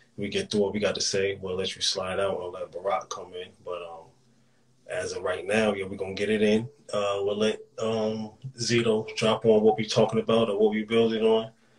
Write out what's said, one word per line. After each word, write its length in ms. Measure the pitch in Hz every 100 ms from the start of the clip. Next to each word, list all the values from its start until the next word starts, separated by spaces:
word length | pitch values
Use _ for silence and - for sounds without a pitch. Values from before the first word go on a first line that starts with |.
| _ -
we 120 | 101
get 220 | 98 95
through 100 | 107
what 140 | 98
we 60 | 104
got 140 | 101
to 60 | 95
say, 380 | - 98 98 98
we'll 160 | 95 92
let 180 | 92
you 60 | -
slide 400 | - 98 92 92
out 180 | 98 90
and 120 | 90
let 180 | 92 87
Barack 380 | 85 98 - -
come 240 | 101 90
in. 140 | 90 92 -
But, 180 | 90 87
um, 220 | 85 82 - _ _ _ _ _ _ _ -
as 220 | 90 92
of 100 | 90
right 240 | 92 80 90
now, 260 | 110 107
yeah, 140 | 98 95
we're 100 | 98
gonna 160 | 95
get 160 | 98 101
it 140 | 107
in. 220 | 104 110 117 - -
Uh, 240 | 104 101 101
we'll 140 | 98 104
let, 220 | 107 107 - -
um, 540 | 113 113 110 110 110 - 135 -
Zito 500 | 110 117 113 107 107 -
drop 300 | 110 110 113
on 160 | 107
what 160 | 110 107
we 80 | 107
talking 340 | 117 110 110
about 300 | 107 113 107
or 80 | 101
what 120 | 107
we 120 | 107
building 400 | 107 113 113 113
on. 280 | 110 110 110 - _